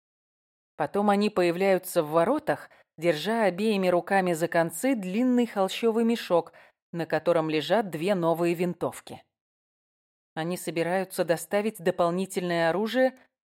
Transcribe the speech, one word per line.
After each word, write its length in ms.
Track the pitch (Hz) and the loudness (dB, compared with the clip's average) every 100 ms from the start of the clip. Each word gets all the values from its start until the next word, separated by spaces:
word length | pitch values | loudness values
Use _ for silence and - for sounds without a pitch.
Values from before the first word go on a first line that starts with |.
| _ _ _ _ _ _ _ - | _ _ _ _ _ _ _ -6
Потом 340 | - 202 208 | -4 0 2
они 200 | 202 208 | 4 2
появляются 760 | 196 175 170 196 180 - 175 | 2 2 2 2 2 0 -2
в 60 | 151 | 2
воротах, 600 | 165 170 302 - 143 - _ _ - | 2 2 0 -2 -4 -6 _ _ -4
держа 460 | 170 151 170 233 | -2 0 0 0
обеими 440 | 202 175 220 196 185 | 0 0 0 2 2
руками 460 | 175 170 196 180 | 2 2 0 2
за 140 | 160 170 | 0 0
концы 480 | 170 165 - 262 247 | 0 0 -2 -2 -2
длинный 520 | 185 202 254 247 233 | -2 0 2 2 0
холщовый 560 | 202 190 - 233 220 | 0 -2 0 0 2
мешок, 500 | 233 233 - 170 165 - - _ _ | 0 0 0 0 0 -10 -20 _ _
на 140 | 170 156 | -8 -2
котором 440 | 156 175 170 156 | -2 2 2 2
лежат 400 | 156 143 202 202 | 0 2 0 0
две 240 | 151 180 190 | -4 -2 0
новые 380 | 165 165 170 | 0 0 0
винтовки. 720 | 165 180 165 151 - - - _ _ _ _ _ _ _ _ _ _ _ - | 0 -4 -4 -6 -8 -16 -20 _ _ _ _ _ _ _ _ _ _ _ -8
Они 180 | 165 180 | -6 -6
собираются 720 | - 165 165 190 185 - 170 | -6 -4 -2 -2 -4 -2 0
доставить 560 | 160 - 202 214 214 | -2 -2 -2 -2 -2
дополнительное 880 | 170 180 170 180 190 190 180 170 165 | -2 0 0 0 -4 -4 -2 0 0
оружие 480 | 170 220 247 254 254 _ _ | 0 -2 2 0 0 _ _